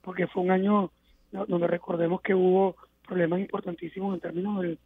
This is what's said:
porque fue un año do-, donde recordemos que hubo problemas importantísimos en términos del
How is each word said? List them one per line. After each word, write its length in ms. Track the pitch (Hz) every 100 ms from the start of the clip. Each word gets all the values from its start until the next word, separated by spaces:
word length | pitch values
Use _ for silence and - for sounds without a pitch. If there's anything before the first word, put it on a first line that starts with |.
porque 240 | - 185 170
fue 140 | 190
un 100 | 180
año 380 | 185 196 208 190 _ _ _ _
do-, 120 | 196 -
donde 220 | 175 170
recordemos 540 | 170 - 170 170 185
que 120 | -
hubo 440 | 190 185 185 190 - - _ -
problemas 360 | 185 165 180
importantísimos 720 | 196 - 185 170 165 190 196 180
en 60 |
términos 400 | 170 175 202 202
del 180 | 175 160